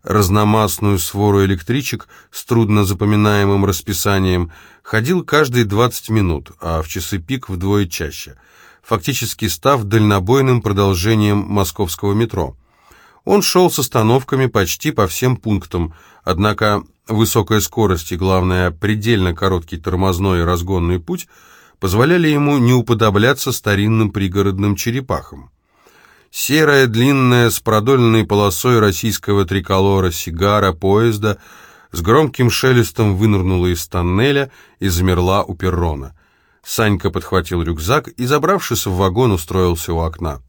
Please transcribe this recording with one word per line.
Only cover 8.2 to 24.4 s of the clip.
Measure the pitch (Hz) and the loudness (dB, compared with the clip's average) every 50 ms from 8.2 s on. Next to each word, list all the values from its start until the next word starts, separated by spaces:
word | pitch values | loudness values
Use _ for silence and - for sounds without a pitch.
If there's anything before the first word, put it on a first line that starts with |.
| - - 65 _ _ _ _ _ - - - _ | -16 -18 -20 _ _ _ _ _ -20 -20 -20 _
фактически | _ - 117 101 - - 127 - 120 98 - - 110 | _ -4 -4 -2 -2 -4 -6 -4 -6 -8 -6 -6 -6
став | 104 - - - 135 143 123 104 | -6 -6 -2 0 2 2 2 0
дальнобойным | 98 107 110 107 104 101 98 90 98 127 135 135 131 127 117 107 | 0 2 2 4 4 2 2 2 2 2 2 4 2 2 0 0
продолжением | 107 101 98 101 98 95 87 82 110 113 107 104 104 104 | -2 0 2 2 2 2 0 0 0 2 2 2 2 2
московского | 104 98 - 101 104 95 - - - 101 87 - - - 101 101 | 0 -2 -2 0 0 0 -2 -2 -6 -6 -6 -4 -4 -4 -2 0
метро. | 107 117 113 - 92 80 65 64 - _ _ _ _ _ _ - _ _ _ _ _ _ | 0 -2 -2 -2 -4 -4 -6 -8 -14 _ _ _ _ _ _ -20 _ _ _ _ _ _
Он | - 196 208 196 | 2 2 2 2
шёл | - - 180 180 170 | 2 2 2 2 2
с | - | 2
остановками | - 131 - - 127 107 107 120 135 131 - 143 131 135 | -2 -6 -2 0 0 2 4 2 2 0 -2 -2 0 0
почти | 120 - 107 95 85 - - - 151 | 0 0 0 0 0 -4 -6 -6 -4
по | - - 104 | -2 0 -2
всем | 90 - - 127 127 127 | -2 -2 -2 0 0 -2
пунктам, | - - 113 104 95 - - - 90 85 80 80 - - - _ - _ | -2 -2 -2 -4 -4 -4 -6 -6 -4 -4 -6 -8 -16 -20 -20 _ -10 _
однако | - - 78 101 107 104 - 110 107 104 101 101 _ _ _ _ | -4 -2 0 0 0 0 0 0 0 0 -2 -4 _ _ _ _
высокая | - 110 107 113 107 - 117 101 - 110 107 | -4 0 0 0 2 2 -2 0 2 0 0
скорость | 101 - - - 110 95 92 82 - - | 0 -2 -2 0 0 0 0 -2 -4 -8
и, | 92 | -6
главное, | 85 95 95 95 92 92 92 92 90 90 87 | -2 0 0 2 2 2 0 0 0 0 -2
предельно | 82 82 - 101 107 107 101 117 117 101 92 90 85 | -2 -4 -4 -2 -2 -2 0 0 0 0 0 -2 -2
короткий | 87 98 95 95 87 82 - 92 | -2 -2 0 0 -2 -4 -8 -12
тормозной | 80 - - 90 90 95 95 92 85 98 98 90 87 | -8 -6 -4 -2 0 0 0 0 0 0 0 0 0
и | 85 | 0
разгонный | 85 90 87 87 92 95 90 85 85 90 87 | 0 0 -2 -2 -2 -2 -2 0 -2 -2 -4
путь | 85 - 180 175 - _ _ _ _ _ - - _ _ _ _ | -4 -6 -8 -8 -8 _ _ _ _ _ -20 -20 _ _ _ _
позволяли | - 95 90 110 127 156 175 180 170 | -4 -2 2 2 2 4 4 2 2
ему | 156 151 143 143 147 143 | 2 2 2 2 2 2
не | 139 120 120 127 | 2 4 4 4
уподобляться | 123 117 - 120 107 113 107 98 101 107 127 143 - - 135 | 2 2 0 0 2 2 2 4 4 4 2 2 0 -4 -6
старинным | 117 - _ 104 101 98 104 107 113 110 107 101 | -6 -4 _ -2 0 0 2 2 2 2 0 0
пригородным | - 104 98 95 87 101 | -2 -2 -4 -2 0 0